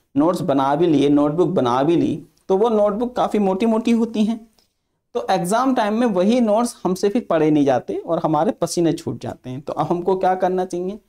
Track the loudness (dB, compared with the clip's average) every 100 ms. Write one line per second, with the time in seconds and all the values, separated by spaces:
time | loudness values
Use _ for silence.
0 | _ 0 0 0 0 0 0 2 2 2
1 | 4 4 2 2 0 0 0 0 2 2
2 | 0 -4 -10 _ -2 0 2 2 2 0
3 | -4 -2 -2 0 0 0 0 0 2 0
4 | 0 0 -2 -2 -10 _ _ _ _ _
5 | _ -6 -2 -2 0 0 2 0 0 0
6 | 0 2 2 2 2 2 0 -4 -4 -2
7 | -2 -2 0 2 2 2 2 0 -2 -8
8 | -4 -2 0 0 0 -2 -4 0 0 -2
9 | -6 -10 -10 -12 -14 -12 -8 -4 -4 -2
10 | -2 0 0 0 -2 -2 -4 -6 -8 -10